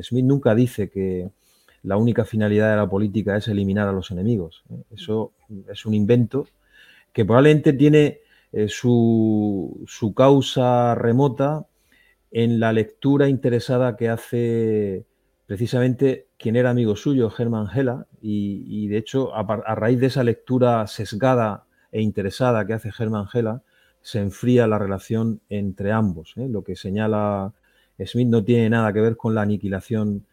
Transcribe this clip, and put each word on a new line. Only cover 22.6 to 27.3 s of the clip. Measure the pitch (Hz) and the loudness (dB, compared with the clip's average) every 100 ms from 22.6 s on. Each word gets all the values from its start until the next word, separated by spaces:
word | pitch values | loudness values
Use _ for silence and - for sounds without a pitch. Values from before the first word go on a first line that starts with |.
| 101 | 0
que | |
hace | 110 107 - | -4 -6 -6
Hermann | 110 107 98 | -4 -4 -4
Hella, | 120 110 120 - _ _ _ | -2 -2 -6 -14 _ _ _
se | - 107 | -8 -4
enfría | 98 - 120 123 113 | -4 -4 2 4 4
la | 107 | 0
relación | 98 98 - 113 113 107 _ | -2 -6 -4 -2 -2 -4 _
entre | 104 101 92 98 | -6 -6 -4 -2
ambos, | 110 104 82 80 - | 0 0 -2 -12 -10
¿eh? | 131 | -6
Lo | 104 | -6
que | 90 90 | -8 -10
señala | 98 101 110 107 104 | -6 -4 -2 0 0